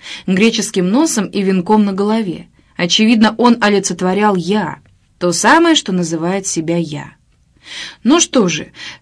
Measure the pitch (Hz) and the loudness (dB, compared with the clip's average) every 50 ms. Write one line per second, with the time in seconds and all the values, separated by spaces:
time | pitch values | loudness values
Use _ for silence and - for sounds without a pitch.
0 | - - - - - 180 185 185 220 233 226 220 202 - - 196 180 185 208 277 | -18 -18 -16 -10 -4 -2 0 2 2 2 2 0 -4 -4 -2 -2 0 0 2 2
1 | 330 320 - 220 185 - - 202 190 190 190 185 170 196 214 214 208 196 190 190 | 0 0 0 -2 -4 -4 -2 -2 0 0 0 0 0 2 2 2 2 2 0 -2
2 | 202 208 220 226 214 180 156 - - _ _ _ _ _ _ - 180 175 - 214 | -2 0 0 -2 -2 -4 -6 -10 -12 _ _ _ _ _ _ -6 -4 -2 0 2
3 | 220 220 247 214 220 214 220 - 240 240 233 240 202 208 202 196 196 - 180 170 | 2 4 4 4 4 2 2 2 2 2 4 4 2 2 2 2 0 -2 -4 -2
4 | 180 185 185 202 214 214 196 180 160 175 208 214 180 151 147 - _ _ _ _ | -2 -2 0 0 0 2 0 0 -2 -2 -2 -2 -2 -4 -8 -12 _ _ _ _
5 | _ _ _ - 180 175 170 - - 226 294 330 339 339 311 - - 208 185 180 | _ _ _ -4 -2 -2 -2 2 2 4 4 4 4 4 2 2 0 -2 -2 -2
6 | 170 160 165 156 160 175 190 196 190 - - 170 156 160 170 170 165 151 147 143 | -2 -2 -4 -4 -4 -4 -4 -4 -6 -6 -6 -6 -4 -2 -2 -2 -2 -4 -8 -12
7 | 139 - - _ _ _ _ _ _ _ _ _ _ - - - - - - _ | -12 -14 -18 _ _ _ _ _ _ _ _ _ _ -18 -16 -16 -16 -16 -12 _
8 | - 226 311 349 - - - 262 196 175 - 151 - - - - - - - - | 0 2 2 2 2 0 2 0 0 0 -2 -6 -10 -12 -18 -20 -18 -18 -16 -10